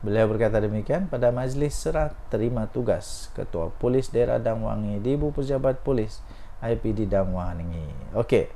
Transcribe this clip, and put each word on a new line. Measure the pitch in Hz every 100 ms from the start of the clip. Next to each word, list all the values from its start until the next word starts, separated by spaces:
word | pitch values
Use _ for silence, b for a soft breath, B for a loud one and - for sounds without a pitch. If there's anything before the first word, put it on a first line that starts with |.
| 107
Beliau | 107 113
berkata | 107 110 107
demikian | 104 107 107 151 190
pada | 127 120
majlis | 123 131 135 147
serah | - 160 156 151 - -
terima | 110 117 120 110
tugas | - 120 85 - - -
Ketua | - - 85 82
Polis | - 123 127 120
Daerah | 120 120 120
Dang | 117 113
Wangi | 110 107 104 104
di | 110 143
Ibu | 147
Pejabat | 147 135 139 131 127
Polis | - 131 - - - B B B
I | 117 113
P | -
D | 107 101
Dang | 98 95
Wangi. | 92 90 85 85 82 73 - -
Okey. | 101 113 120 -